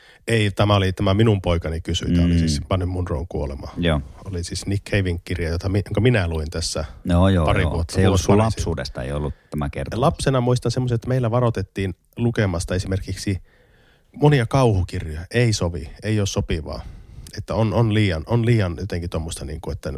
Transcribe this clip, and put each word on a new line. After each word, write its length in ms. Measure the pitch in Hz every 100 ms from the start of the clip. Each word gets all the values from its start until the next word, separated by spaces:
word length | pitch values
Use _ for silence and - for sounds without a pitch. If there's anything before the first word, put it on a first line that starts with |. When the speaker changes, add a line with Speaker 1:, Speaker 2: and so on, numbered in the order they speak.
| - - -
Speaker 1:
Ei, 240 | 117 104
tämä 240 | - 104 101
oli, 180 | 95
tämä 200 | 90 101
minun 280 | 98 113 101
poikani 400 | 87 85 80 82
kysyi. 300 | - 85 -
Tämä 120 | 87 85
oli 80 |
Speaker 2:
Mm. 60 | 85
Speaker 1:
siis 220 | 80 73 67
Bunny 160 | 95 90
Munroon 420 | 90 85 73 80
kuolema. 400 | 73 71 71 69 -
Speaker 2:
Joo. 240 | 82 76 - - 101
Speaker 1:
Oli 180 | 90
siis 220 | 85 92 -
Nick 260 | 101 -
Cavein 300 | 104 92 85 -
kirja, 240 | 90 80
jota 200 | 82 95
mi-, 120 | 98 -
jonka 160 | 104
minä 260 | 120 113 87
luin 220 | 82 76
tässä 360 | 80 - - 73 -
Speaker 2:
No 260 | 90 87 95
joo, 160 | 92 78
Speaker 1:
pari 160 | 98
Speaker 2:
joo. 100 | 90
Speaker 1:
vuotta, 220 | 82 82 -
Speaker 2:
Se 60 |
ei 60 | 92
ollut 60 | 87
Speaker 1:
vuosi 40 |
Speaker 2:
sun 100 | - 104
Speaker 1:
pari 40 | 113
Speaker 2:
lapsuudesta, 580 | - - 76 64 -
ei 80 | 64
ollut 220 | 71 73 - _
tämä 200 | 78 71
kertomus. 320 | 67 67 107
Speaker 1:
Lapsena 400 | 143 - - 135
muistan 300 | 123 123 120
semmoisen, 240 | 127 123 117
että 120 | 123
meillä 240 | 131 117
varoitettiin 640 | 120 123 107 95 - 95 - _ -
lukemasta 580 | 120 117 101 85 - 90
esimerkiksi 640 | - 98 - 92 - 95 - _ _ _ _ _ _ -
monia 300 | 147 147 113
kauhukirjoja. 760 | 139 123 98 87 92 78 78 87
Ei 220 | 117 120
sovi, 360 | 104 90 82 73 -
ei 160 | 104 107
ole 80 | 98
sopivaa. 540 | - - 85 71 - - - - - - -
Että 180 | - 87
on, 180 | 113
on 200 | 95 117
liian, 300 | 107 104 78 76
on 180 | 120 113
liian 300 | 117 92 82
jotenkin 300 | 95 87 87
tommoista 360 | 82 80 - 69
niinku, 260 | 76 -
että 220 | 76 78